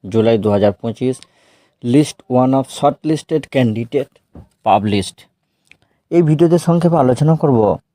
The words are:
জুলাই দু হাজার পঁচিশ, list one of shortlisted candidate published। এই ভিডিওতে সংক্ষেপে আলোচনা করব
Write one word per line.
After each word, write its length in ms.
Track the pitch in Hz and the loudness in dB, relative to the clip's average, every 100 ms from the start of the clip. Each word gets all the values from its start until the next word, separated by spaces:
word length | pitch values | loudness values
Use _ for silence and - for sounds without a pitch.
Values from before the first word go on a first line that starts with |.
| 98 | -2
জুলাই 240 | 110 110 113 | 0 2 2
দু 60 | 104 | 0
হাজার 180 | 101 101 101 | 0 0 -2
পঁচিশ, 360 | 117 113 127 127 - _ _ _ _ _ | -10 -6 -6 -6 -14 _ _ _ _ _
list 340 | 120 131 147 - _ | -2 0 0 -6 _
one 240 | 127 131 135 | 0 2 0
of 60 | 131 - | -4 -2
shortlisted 640 | 143 147 156 156 - 160 - | -2 -2 -6 -6 -4 -6 -4
candidate 580 | 135 123 110 117 143 135 _ _ - - _ 110 | -2 -2 -2 -6 -6 -6 _ _ -20 -20 _ 0
published। 520 | 101 104 101 92 - _ _ _ _ _ _ _ _ _ | 0 0 -4 -4 -12 _ _ _ _ _ _ _ _ _
এই 120 | 165 156 | 0 2
ভিডিওতে 300 | 151 170 170 - | 2 2 2 0
সংক্ষেপে 300 | 170 170 165 | 0 2 2
আলোচনা 300 | 131 123 151 160 | 0 0 0 2
করব 160 | 156 120 104 85 _ | 2 2 2 -2 _